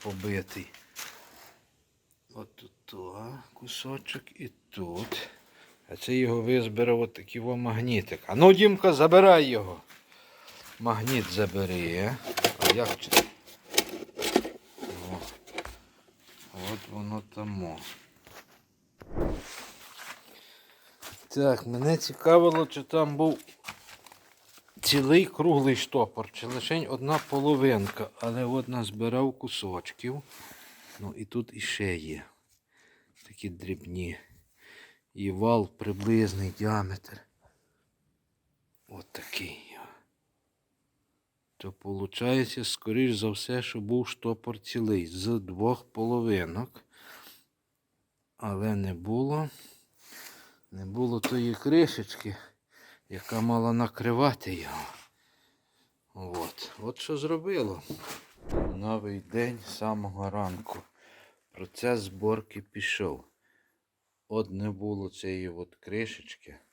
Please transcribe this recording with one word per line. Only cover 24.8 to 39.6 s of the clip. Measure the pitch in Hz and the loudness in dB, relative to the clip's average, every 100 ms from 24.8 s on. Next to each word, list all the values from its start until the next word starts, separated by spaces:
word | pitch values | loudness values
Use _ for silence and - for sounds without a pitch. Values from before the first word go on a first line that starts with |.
Цілий | - 143 135 165 190 | 0 2 6 6 6
круглий | - 160 147 135 123 | 2 2 4 4 2
штопор, | - 139 113 - 107 | 0 0 0 -2 -10
чи | - 117 | -10 -8
лише | 127 - 165 156 | -6 -4 -4 -4
одна | 131 135 151 - | -6 -2 -2 0
половинка. | 139 143 143 135 113 98 - 107 - | 0 4 6 6 4 2 -4 -10 -6
Але | 113 117 123 | -6 -4 -2
от | 131 123 | -2 -4
назбирав | 123 107 104 117 127 135 | -4 -6 -4 -2 0 0
кусочків. | 127 123 - 98 90 - - 120 139 - - - - - - - - | -2 -8 -8 -6 -8 -10 -12 -10 -10 -12 -20 -20 -20 -20 -20 -20 -14
Ну | 98 - | -12 -12
і | 107 | -8
тут | 120 110 | -6 -6
іще | 107 - - 101 87 | -8 -6 -2 -2 -2
є. | 78 73 - _ _ _ _ _ _ _ _ _ - | -4 -10 -12 _ _ _ _ _ _ _ _ _ -20
Такі | - 101 | -14 -12
дрібні. | 87 90 92 - 90 87 85 - _ _ _ - - - _ _ | -10 -10 -10 -8 -8 -8 -10 -16 _ _ _ -20 -20 -20 _ _
І | - 98 | -8 -6
вал | 95 113 117 98 | 0 4 4 2
приблизний | - 104 98 101 113 110 98 95 90 | -4 -6 -2 2 4 4 0 -6 -2
діаметр. | 107 107 95 95 - - - _ _ _ _ _ _ _ _ _ _ _ _ _ _ _ _ | -2 0 -2 -8 -12 -20 -20 _ _ _ _ _ _ _ _ _ _ _ _ _ _ _ _
От | 90 - | -20 -18
такий. | - - - 90 - | -16 -12 -10 -10 -12